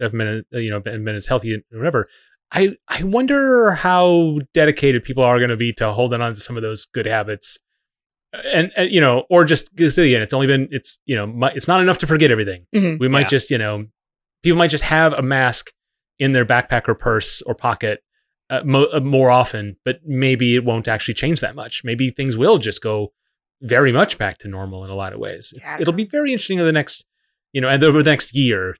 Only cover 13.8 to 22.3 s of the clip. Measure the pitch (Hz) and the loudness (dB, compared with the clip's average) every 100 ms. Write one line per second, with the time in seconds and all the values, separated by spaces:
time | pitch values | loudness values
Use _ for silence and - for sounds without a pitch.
13.8 | 110 _ _ _ _ _ 170 170 170 143 | -10 _ _ _ _ _ 0 2 2 2
14.8 | - 156 160 147 131 135 127 - - _ | 0 2 2 0 -2 0 0 -2 -8 _
15.8 | _ _ _ _ 135 131 117 123 - 120 | _ _ _ _ 0 2 2 2 2 -2
16.8 | - 110 120 110 - - - 113 123 110 | -2 -2 0 -2 -2 -6 -6 -4 -4 -2
17.8 | 113 107 _ _ _ _ _ 123 143 135 | -4 -6 _ _ _ _ _ -6 0 2
18.8 | 147 156 135 135 131 123 120 110 104 95 | 2 0 0 2 4 4 2 -4 -10 -8
19.8 | - - 165 131 135 127 123 123 123 113 | -8 -8 -6 -2 0 2 2 2 0 -2
20.8 | 110 110 - 110 139 165 - 139 117 - | -2 -4 -4 -6 -2 -2 -4 -8 -12 -12
21.8 | 120 117 131 120 135 | -8 -4 -4 -2 -4